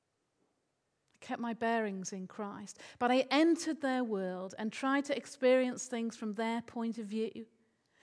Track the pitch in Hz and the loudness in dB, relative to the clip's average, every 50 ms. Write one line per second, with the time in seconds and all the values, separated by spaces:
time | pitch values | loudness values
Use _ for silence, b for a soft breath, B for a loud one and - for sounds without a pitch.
0 | _ _ _ _ _ _ _ _ _ _ _ _ _ _ _ _ _ _ _ _ | _ _ _ _ _ _ _ _ _ _ _ _ _ _ _ _ _ _ _ _
1 | _ _ _ - - - 254 - 233 233 226 233 233 226 233 226 220 208 196 190 | _ _ _ -16 -10 -8 -6 -4 -4 -4 -4 0 0 2 2 2 0 0 -4 -6
2 | 180 - 202 190 185 - - - 208 202 - - 202 - - B B B B B | -6 -8 -8 -8 -10 -10 -8 -8 -8 -8 -8 -12 -14 -14 -16 B B B B B
3 | 247 240 254 262 254 254 269 294 320 339 330 330 - 320 302 - 277 262 254 254 | 4 4 4 4 4 4 6 6 6 6 6 4 2 -2 -4 -2 0 0 0 2
4 | 254 220 214 190 190 185 180 185 190 190 - - 220 220 - - 269 269 277 285 | 0 0 0 -2 -2 -2 -4 -6 -8 -8 -6 -6 -6 -6 -4 -2 0 2 2 2
5 | 285 285 - 254 - - - - 262 254 254 262 254 254 - - - - 247 233 | 2 0 -2 -4 -4 -8 -4 2 6 6 6 6 4 2 -2 -6 -8 -6 -4 -2
6 | 233 226 - - 226 214 202 226 226 226 233 233 233 - - 240 226 233 220 233 | -2 -4 -4 -6 -6 -6 -4 -2 -2 -2 -2 -2 -4 -6 -6 -4 -4 -4 -4 -6
7 | 214 196 214 220 220 220 - 233 220 - _ _ _ _ _ _ _ b b b | -6 -6 -2 -2 -2 -2 -4 -8 -14 -16 _ _ _ _ _ _ _ b b b